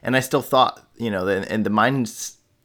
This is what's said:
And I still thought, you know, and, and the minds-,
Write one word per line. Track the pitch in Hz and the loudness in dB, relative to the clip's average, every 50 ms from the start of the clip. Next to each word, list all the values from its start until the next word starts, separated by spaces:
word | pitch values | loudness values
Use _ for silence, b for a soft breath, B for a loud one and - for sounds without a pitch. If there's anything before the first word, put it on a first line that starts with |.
And | - 120 127 | -4 0 0
I | 131 | 0
still | 127 - - 135 | 0 0 -2 -2
thought, | - - 139 131 120 - - - - _ _ - | 0 2 2 4 4 2 0 -6 -16 _ _ -8
you | 120 113 | -6 -4
know, | 101 92 92 | -2 -2 0
and, | 98 98 98 95 - | 0 0 0 -2 -2
and | - 110 101 | -2 -2 0
the | 101 | 2
minds-, | 107 107 110 127 139 135 117 107 - - - - - _ _ _ _ _ | 2 4 2 2 2 0 -2 -4 -6 -10 -12 -12 -14 _ _ _ _ _